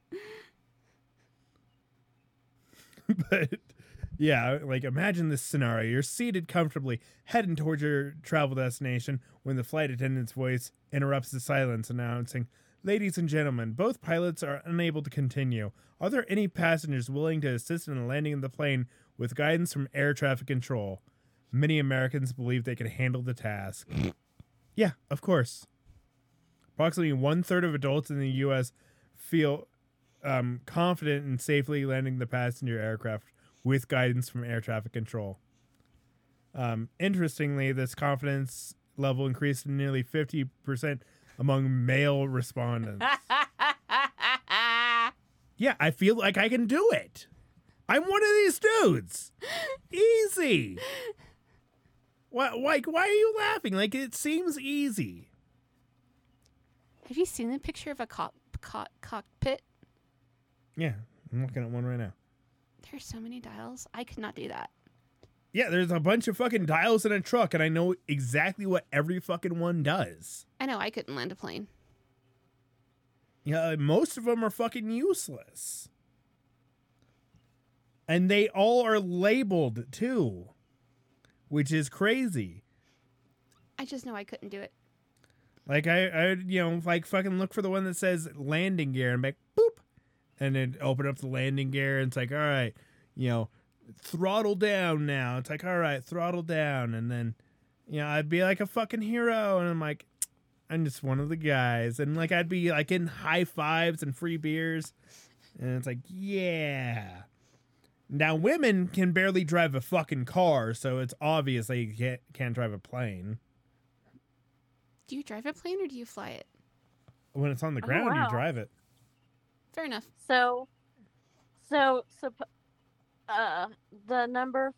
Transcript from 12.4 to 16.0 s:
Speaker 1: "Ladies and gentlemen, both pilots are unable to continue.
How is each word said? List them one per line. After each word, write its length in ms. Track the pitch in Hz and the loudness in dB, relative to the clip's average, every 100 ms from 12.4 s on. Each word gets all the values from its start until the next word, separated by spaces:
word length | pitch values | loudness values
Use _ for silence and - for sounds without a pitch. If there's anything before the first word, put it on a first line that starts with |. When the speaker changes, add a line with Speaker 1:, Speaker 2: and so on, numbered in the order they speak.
| 117 _ _ _ | -6 _ _ _
Speaker 1:
"Ladies 360 | 190 202 202 175 | -2 0 0 0
and 100 | 165 | 0
gentlemen, 440 | 151 147 123 113 | 2 0 -2 -4
both 280 | 117 214 - | 0 0 0
pilots 420 | - 165 175 160 | -2 0 0 -2
are 200 | 147 139 | -6 -6
unable 380 | 170 170 170 151 | -4 0 0 -2
to 80 | 143 | -4
continue. 600 | - 131 143 131 117 104 - _ - | -2 -2 0 -2 -2 -4 -8 _ -6